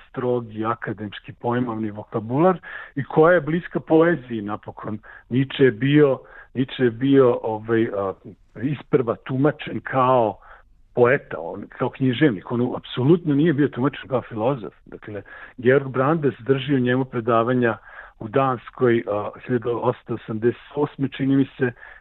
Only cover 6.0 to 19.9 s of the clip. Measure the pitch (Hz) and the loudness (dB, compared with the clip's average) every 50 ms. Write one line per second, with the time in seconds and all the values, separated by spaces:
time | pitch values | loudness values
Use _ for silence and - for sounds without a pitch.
6 | 147 135 131 - - - - - - _ _ 120 135 - - - 131 120 113 113 | 6 6 4 0 -4 -12 -20 -20 -20 _ _ -4 -4 -4 -2 0 0 0 0 0
7 | 135 139 139 135 131 120 120 - - 117 110 107 110 113 117 113 113 - 101 98 | 2 4 6 6 6 6 4 2 -2 -4 -6 -6 -2 0 2 2 2 0 -2 -4
8 | 101 95 92 - _ 107 90 - _ _ _ 107 110 147 147 - - - - 135 | -4 -4 -6 -8 _ -20 -20 -20 _ _ _ -8 -6 -4 -4 -6 -2 0 0 0
9 | 123 113 101 - - - 131 131 139 151 - - - 170 - 110 - - 135 131 | 2 0 -4 -6 -6 -6 -2 0 0 0 0 -2 -8 -10 -10 -8 -8 -4 -2 0
10 | 127 127 131 127 113 104 95 - - - - - _ _ _ _ _ _ _ 120 | 2 4 4 4 2 2 -2 -6 -12 -20 -20 -20 _ _ _ _ _ _ _ 2
11 | 120 120 139 - - - - 78 82 82 95 101 - - - - 131 - - - | 4 4 4 2 -2 -6 -10 -10 -8 -10 -10 -12 -14 -16 -8 -6 -6 -6 -4 -2
12 | 135 131 120 113 156 - 101 90 - - 127 120 123 - - - - - - 143 | -2 -2 2 2 2 2 2 0 -4 -6 -2 -2 -2 -2 -4 -6 -10 -10 -6 0
13 | 123 143 180 175 - 156 139 139 156 175 147 135 147 123 - 120 127 147 143 - | 4 4 4 4 4 0 0 2 2 2 2 2 0 0 0 -2 -2 -4 -4 -6
14 | - 95 135 117 95 - 127 107 107 127 143 120 95 71 - _ _ - - - | -8 -4 -4 -4 -4 -6 -6 -4 -2 -2 -2 -4 -8 -12 -14 _ _ -20 -20 -18
15 | - 110 107 101 - - - - - - - - 113 120 135 143 135 135 120 135 | -16 -14 -14 -14 -14 -16 -20 -20 -20 -20 -16 -2 2 4 4 4 2 0 -2 -2
16 | 131 143 165 170 143 131 - - 113 135 135 135 127 139 143 131 123 123 123 131 | 0 0 0 0 0 -2 -2 -2 -2 0 0 0 2 0 0 2 2 2 2 0
17 | 135 131 - 123 113 120 117 113 113 120 127 127 120 113 107 - - - - - | 0 -2 -4 -4 -2 2 2 2 2 2 2 2 2 0 0 -2 -8 -16 -20 -20
18 | - - _ _ 113 107 101 139 135 131 127 113 - - - - 131 123 117 117 | -20 -20 _ _ -12 -2 0 0 2 2 -2 -4 -8 -14 -4 0 2 2 4 2
19 | - 98 104 104 104 110 - - - - 127 117 107 120 120 107 107 123 | 0 -2 -4 -4 -4 -6 -10 -12 -6 -4 -4 -2 -2 -4 -4 -2 -2 -2